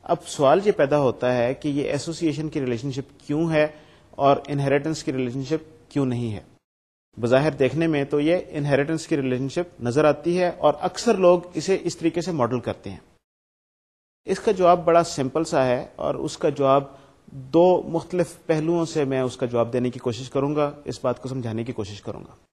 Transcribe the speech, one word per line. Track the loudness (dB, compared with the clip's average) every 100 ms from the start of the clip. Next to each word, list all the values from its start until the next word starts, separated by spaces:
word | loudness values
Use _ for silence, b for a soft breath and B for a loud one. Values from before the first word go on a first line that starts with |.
اب | -2 -4 -4
سوال | 2 4 4
یہ | 2
پیدا | 2 2 4
ہوتا | 2 0 0 2
ہے | 0
کہ | -2 -4
یہ | -2 -2
ایسوسیشن | -4 -4 -4 -2 -2 -4
کی | -4
ریلیشن | -2 -4 -4
شپ | -8 -10 -18 -6
کیوں | -2 0
ہے | 2 2 B B B B
اور | 0 2 2 0
انہیریٹنس | -4 0 0 0 -6
کی | -4
ریلیشن | -4 -4 -6
شپ | -4 -6 -6 -20 _
کیوں | -2 -2
نہیں | -2 -4
ہے؟ | -6 -12 _ _ _ _ _ _ -6
بظاہر | 2 4 2
دیکھنے | 0 0 0 0
میں | 0
تو | 0 0
یہ | 0 0 -2
انہیریٹنس | -6 0 0 2 -4 -2
کی | -2
ریلیشن | 0 -2 -4
شپ | -4 -6 -6
نظر | -2 2
آتی | 2 2 0 0
ہے | 0 2
اور | 0 2
اکثر | -4 -4 0
لوگ | 4 6 4 2
اسے | -8 -2 -2
اس | -2 -2
طریقے | -2 -2
سے | -4
ماڈل | 0 0 0
کرتے | -4 -8 -10
ہیں۔ | -14 _ _ _ _ _ _ _ _ _ _ _ _
اس | -6 -2
کا | 0
جواب | 4 6 6
بڑا | 6 4
سمپل | 4 -2 -2 -2
سا | 0 2 2
ہے | 0 -2 -6
اور | -4
اس | -2 -6 -2
کا | -2
جواب | 2 4 4 2 B B B -20
دو | -18 -2 4 6 4 0
مختلف | -6 -4 -2 -2 -4 -2
پہلوؤں | -2 0 0
سے | -2 -2
میں | 0 0
اس | -2 -2
کا | -2
جواب | 0 0
دینے | 0 -2
کی | -2
کوشش | -6 -6 -4
کروں | -2 -2 0
گا، | -2 -4
اس | -12 -6
بات | -4 -4
کو | -6
سمجھانے | -8 -6 -6
کی | -6
کوشش | -8 -10 -10
کروں | -12 -14
گا۔ | -16 -20 _